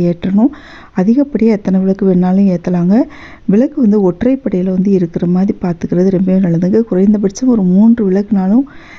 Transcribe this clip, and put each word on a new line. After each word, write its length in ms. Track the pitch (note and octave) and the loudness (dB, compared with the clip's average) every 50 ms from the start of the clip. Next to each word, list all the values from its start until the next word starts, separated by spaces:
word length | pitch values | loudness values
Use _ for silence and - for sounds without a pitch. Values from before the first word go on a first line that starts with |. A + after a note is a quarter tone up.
| F3 | 0
ஏற்றணும். 460 | F3 F3 - - F#3+ F#3+ G3+ A3+ D4 - - - - - - - - - | -2 -2 -4 -4 -2 0 2 2 0 0 -4 -18 -20 -20 -20 -20 -8 -4
அதிகப்படியா 540 | - F3+ G#3 A#3 C#4+ C#4+ C#4+ - G3+ A3 A3+ | -2 0 0 2 0 0 -2 0 0 2 2
எத்தனை 300 | A3 G3 - - F#3+ F#3+ | 0 0 -2 -2 -2 0
விளக்கு 260 | F#3+ F#3+ F#3+ - G3+ | 0 0 0 0 0
வேணாலும் 440 | F#3+ F#3 F3+ F3+ F3+ F#3 G3 G3+ G3 | 2 2 2 2 2 2 2 2 2
ஏத்தலாங்க. 480 | F3+ E3+ E3+ F3+ F3 F3 E3+ F3+ G3+ A#3+ D#4+ D#4+ - - - - - - - | 0 -2 -2 -2 -2 0 0 2 2 2 0 -2 -6 -16 -20 -20 -20 -8 -2
விளக்கு 360 | - F#3 G#3+ C4 D4+ D4+ D#4 | 0 2 2 2 0 0 0
வந்து 300 | B3+ G#3 G#3 G#3+ G3 F3+ | 2 2 2 2 2 0
ஒற்றைப்படையில 520 | F3 - - B3 C4+ C4 - - F#3+ F#3 F3+ | 0 0 -2 -2 -2 -2 -2 -4 -4 -2 -2
வந்து 280 | F#3+ F#3 F#3 F#3 G3+ | -2 -2 0 0 2
இருக்கிற 340 | G3 F#3 F3 E3 E3 - F3+ | 0 0 0 -2 -4 -4 -2
மாதிரி 300 | F3 F3+ F3+ G3 G#3 - - | -2 0 0 0 -2 -2 -4
பார்த்துக்கிறது 480 | - F3+ E3+ - - - F3 F3 F#3 G3 | -4 -6 -6 -6 -6 -4 -2 0 0 2
ரொம்பவே 300 | F#3+ F3 F#3+ F#3 F#3 F#3+ | 0 0 0 0 0 0
நல்லதுங்க. 420 | G3 E3+ E3 E3 F#3 F3+ G#3+ A3 | 0 0 0 0 0 0 0 0
குறைந்தபட்சம் 680 | A#3 - F#3+ F3+ G3 G#3 G#3+ G3+ G3+ F#3+ G3 - C4 C4 | 0 0 0 0 0 0 0 0 -2 -4 -4 -2 -2 0
ஒரு 140 | A#3+ A3 F#3+ | 0 0 0
மூன்று 480 | F3+ F3+ G3 A3 A3+ A#3 A#3 G#3+ F#3+ | 2 2 4 4 4 2 2 0 0
விளக்குனாலும், 520 | F#3 G3 G3+ G3+ G#3+ F#3+ F#3 F#3 G#3 B3+ C#4+ - - - - - - | -2 -2 -2 -2 -2 -2 0 0 0 0 0 -2 -8 -20 -20 -20 -20